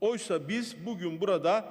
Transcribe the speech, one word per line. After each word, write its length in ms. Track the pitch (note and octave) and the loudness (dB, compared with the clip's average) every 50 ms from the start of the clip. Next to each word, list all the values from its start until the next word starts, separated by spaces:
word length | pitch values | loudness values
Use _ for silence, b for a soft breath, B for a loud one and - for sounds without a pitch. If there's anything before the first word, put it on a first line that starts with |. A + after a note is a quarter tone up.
Oysa 480 | - G#3+ A#3+ A3+ - - F#3 D#3+ C#3+ C#3+ | 0 0 0 0 -2 0 -2 -2 0 -2
biz 380 | G3+ A#3 A#3+ A#3 - - E3 | -2 -2 -2 -4 -8 -10 -8
bugün 340 | G#3+ A#3+ F3+ F3 F3 D#3+ D#3+ | -8 -6 -4 -4 -4 -2 0
burada 440 | F#3 G3+ F#3+ E3+ D3 E3 F#3+ A3 G#3+ B | 2 2 2 4 4 4 4 4 2 B